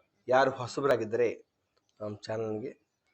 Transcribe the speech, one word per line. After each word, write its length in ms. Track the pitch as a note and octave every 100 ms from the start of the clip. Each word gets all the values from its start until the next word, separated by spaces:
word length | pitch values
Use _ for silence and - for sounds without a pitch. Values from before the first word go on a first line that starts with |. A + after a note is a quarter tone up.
| _ _ -
ಯಾರು 240 | B2+ C3+
ಹೊಸಬರಾಗಿದ್ದರೆ 960 | B2+ A#2+ - C#3 A#2+ G#2+ A#2 A2+ - _ _ _ _ _ -
ನಮ್ಮ 160 | G#2+ G2+
ಚಾನಲ್ಗೆ 600 | - A2 A2 G#2+ B2+ - _ _ _